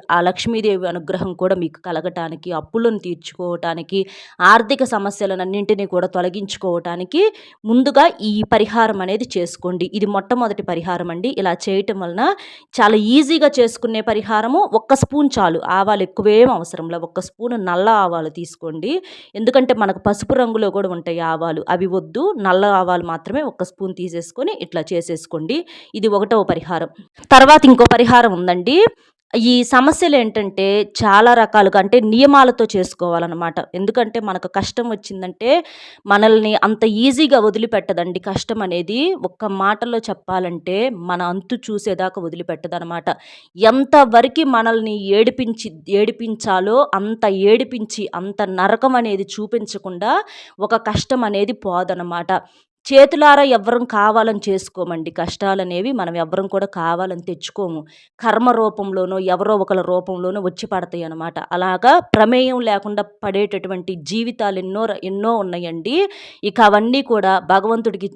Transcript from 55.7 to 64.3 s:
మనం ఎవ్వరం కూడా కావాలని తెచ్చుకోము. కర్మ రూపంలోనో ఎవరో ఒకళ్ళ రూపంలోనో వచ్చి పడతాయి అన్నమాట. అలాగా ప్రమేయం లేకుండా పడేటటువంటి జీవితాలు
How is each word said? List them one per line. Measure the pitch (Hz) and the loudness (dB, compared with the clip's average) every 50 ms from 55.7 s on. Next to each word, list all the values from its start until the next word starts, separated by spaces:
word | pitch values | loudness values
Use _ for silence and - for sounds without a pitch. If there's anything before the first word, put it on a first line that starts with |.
| 175 175 196 262 269 | -4 -4 -4 -4 -4
మనం | 233 185 170 170 | -4 -6 -6 -4
ఎవ్వరం | 170 165 160 175 190 190 | -6 -6 -4 -4 -4 -4
కూడా | 190 - 196 196 196 - | -4 -4 -4 -4 -4 -6
కావాలని | 185 165 165 170 170 185 190 180 175 175 | -6 -4 -2 -2 -2 -4 -6 -8 -10 -10
తెచ్చుకోము. | 185 175 147 - - - - 196 175 165 156 151 156 _ _ _ _ _ _ | -10 -12 -12 -12 -12 -8 -8 -6 -6 -6 -8 -12 -14 _ _ _ _ _ _
కర్మ | 220 233 214 220 240 254 | -2 0 0 2 2 2
రూపంలోనో | 240 226 220 214 214 214 196 196 190 190 185 180 185 190 190 180 180 | 2 2 0 0 -2 -4 -6 -6 -4 -4 -4 -4 -4 -4 -2 -2 -2
ఎవరో | 175 196 196 214 | 0 0 0 0
ఒకళ్ళ | 202 190 - 190 190 170 180 | 0 0 0 -2 -2 -2 -2
రూపంలోనో | 180 180 180 185 185 175 180 180 190 208 | -2 -4 -4 -6 -8 -8 -6 -6 -6 -6
వచ్చి | 190 180 175 - - | -6 -8 -8 -8 -10
పడతాయి | 220 196 185 175 175 170 170 165 | -8 -6 -8 -8 -8 -10 -12 -12
అన్నమాట. | 160 160 160 160 170 165 170 - - 175 | -12 -10 -10 -12 -10 -10 -12 -10 -8 -6
అలాగా | 175 180 190 185 180 226 247 294 359 - - | -4 -2 -2 -2 2 4 4 4 4 4 2
ప్రమేయం | - 214 220 220 247 254 262 254 254 247 | 2 4 4 4 4 2 2 0 0 -2
లేకుండా | 240 220 202 196 202 208 208 202 208 208 - _ - | -2 -2 -2 -2 -4 -6 -6 -6 -6 -8 -10 _ -8
పడేటటువంటి | 202 190 196 208 190 196 190 190 185 190 185 175 185 190 170 147 | -6 -2 -2 -2 -2 -4 -6 -8 -8 -10 -8 -8 -10 -10 -10 -10
జీవితాలు | 147 185 226 233 240 | -8 -6 -6 -6 -6